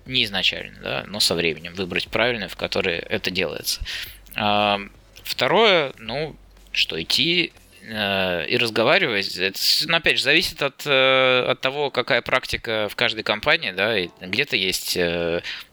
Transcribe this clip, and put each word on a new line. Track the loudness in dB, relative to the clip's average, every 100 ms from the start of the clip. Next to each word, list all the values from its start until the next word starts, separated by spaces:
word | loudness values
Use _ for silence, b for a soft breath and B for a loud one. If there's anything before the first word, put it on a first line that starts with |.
| -4
не | -2
изначально, | 0 0 -2 -2 -10 -12
да, | -8 -6 -6
но | -2
со | 0 2
временем | 0 -2 -8
выбрать | -8 -4 -4 -2
правильную, | 0 0 0 -6
в | -6
которой | -4 -2 0 -2
это | -4 -4 -2
делается. | -2 -4 -4 -6 -6 B B B B B -2
А, | 0 2 2 0 -4 -18 -20 -16
второе, | -8 -2 2 4 6 4 2 -6
ну, | -8 -6 -6 -10 -20 -20 -8
что | -2 -2 -2
идти | 0 2 2 2 0 -6 -20 -20 -10
э, | -2 0 2 2 0 0
и | 0
разговаривай. | 0 2 4 4 2 0
Это | -2 -2 -2 0
с-, | 0 0 0
ну, | 0
опять | 2 2
же, |
зависит | 4 2 2 -2
от, | -4 -4 0
э, | 4 6 4 4 2 2
от | 0
того, | -2 -2 -2
какая | -2 0 0
практика | 2 -2 0 -6 -2 -2 -2
в | 0
каждой | 0 0
компании, | -2 0 2 2 0
да, | 0 2 2
и | -2 -8
где-то | -4 -2 0 0
есть, | 0 -2 -2 0
э, | 2 2 0 -2 B B B